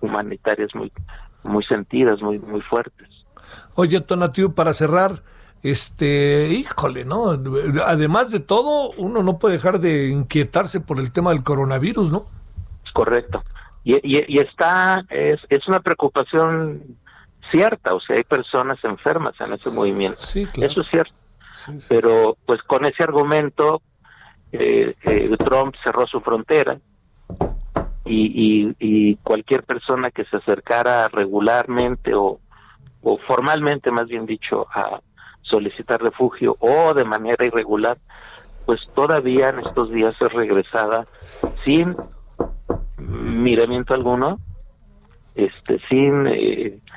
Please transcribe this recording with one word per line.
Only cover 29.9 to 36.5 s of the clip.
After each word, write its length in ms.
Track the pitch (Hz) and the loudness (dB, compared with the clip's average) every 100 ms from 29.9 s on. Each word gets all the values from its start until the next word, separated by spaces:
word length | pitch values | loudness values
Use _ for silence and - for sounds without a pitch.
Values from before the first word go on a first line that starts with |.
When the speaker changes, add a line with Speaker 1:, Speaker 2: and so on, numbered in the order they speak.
| 127 123 | -2 -2
Speaker 1:
que 140 | - 104 | -6 -6
se 120 | 104 | -4
acercara 720 | - 98 - 120 120 123 110 | -2 -2 0 0 2 2 2
regularmente 1040 | 107 98 101 104 120 120 123 123 123 - | 0 0 0 2 2 0 -2 -2 -2 -2
o, 260 | 107 98 - _ _ _ _ - _ | 0 0 -2 _ _ _ _ -20 _
o 140 | 113 107 - | -2 -2 0
formalmente, 640 | - 135 156 147 143 131 | 0 2 0 0 -2 -2
más 160 | 120 117 | -2 -2
bien 180 | 117 113 | -6 -6
dicho, 420 | 110 - 107 101 | -8 -4 -4 -4
a 280 | - 104 101 _ _ - - | -4 -6 -8 _ _ -20 -20
solicitar 600 | - 110 104 - 117 113 | -2 0 0 -8 -4 -2
refugio 540 | 117 - 127 - 113 | -2 0 -2 0 -2